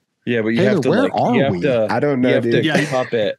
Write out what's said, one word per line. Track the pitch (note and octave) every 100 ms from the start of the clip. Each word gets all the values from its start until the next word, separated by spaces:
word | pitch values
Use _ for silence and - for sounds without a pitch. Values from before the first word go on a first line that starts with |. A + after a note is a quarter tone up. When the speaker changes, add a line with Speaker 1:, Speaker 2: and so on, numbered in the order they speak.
| _ _
Speaker 1:
Yeah, | - A#2+
but | A2
you | A#2
Speaker 2:
Taylor, | G3
Speaker 1:
have | G3+
to, | B2+
Speaker 2:
where | F#3+
Speaker 1:
like, | C4+
Speaker 2:
are | - F3+
Speaker 1:
you | A#3+
have | C#3
Speaker 2:
we? | F3+
Speaker 1:
to, | D3+ A#2+ G#2+
Speaker 3:
I | A2
don't | D3 C3+
know, | B2+
Speaker 1:
you |
have | B2
Speaker 3:
dude. | A#2
Speaker 1:
to | A#2+
Speaker 4:
Yeah. | D#3 C#3+ D3
Speaker 1:
cup | C3 B2+
it | A#2 G2+